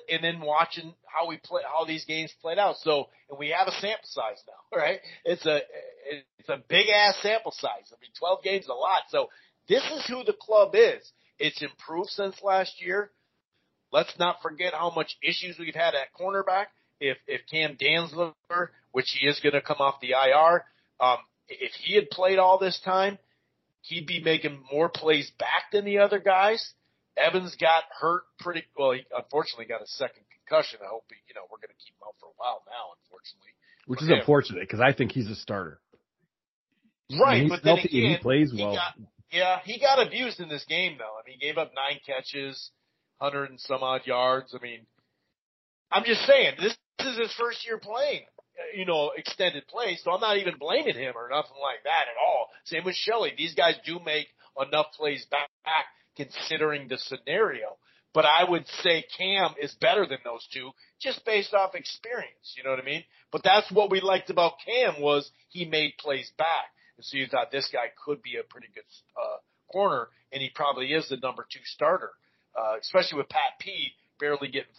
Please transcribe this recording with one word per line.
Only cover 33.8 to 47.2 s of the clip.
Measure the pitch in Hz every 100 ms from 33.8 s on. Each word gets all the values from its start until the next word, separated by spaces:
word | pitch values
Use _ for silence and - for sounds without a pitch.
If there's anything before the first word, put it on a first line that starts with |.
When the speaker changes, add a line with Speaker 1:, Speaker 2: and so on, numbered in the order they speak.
| -
Speaker 2:
Which | 127
Speaker 1:
For | 156
Speaker 2:
is |
Speaker 1:
him. | 156
Speaker 2:
unfortunate | 127 143 - 92 95
'cause | 110
I | 127
think | 135 120
he's | 135 104
a | 107
starter. | - 101 87 76 _ _ _ _ _ _ _ _ _ _ _ _ -
Speaker 1:
Right, | 139 269
Speaker 2:
When | 226
he's | 151
Speaker 1:
but | 175
then | 156 175
Speaker 2:
healthy, | 180
he | 131 117
Speaker 1:
again, | 170
Speaker 2:
plays | 117 139 151
Speaker 1:
he | 113
Speaker 2:
well. | 104 101
Speaker 1:
got, | - - 107 _ _
yeah, | 170 185 180
he | 190 233
got | 269 269 196
abused | 202 247 202
in | 170
this | 147 -
game, | 160 185 143
though. | 110 110
I | 120
mean, | 131
he | 143
gave | 151
up | 156 135
nine | 135 143 -
catches, | 131 - 143 139 135 - _ _ _ _ -
hundred | 139 143 139
and | 127
some | - 131
odd | 131 131 127
yards. | 123 127 131 131 123
I |
mean, | 120 117 113 _ _ _ _ _ _ _ _ _ _
I'm | 190
just | 226 220 -
saying, | 277 175 135
this, | 196 - _ -
this | 262
is |
his | 226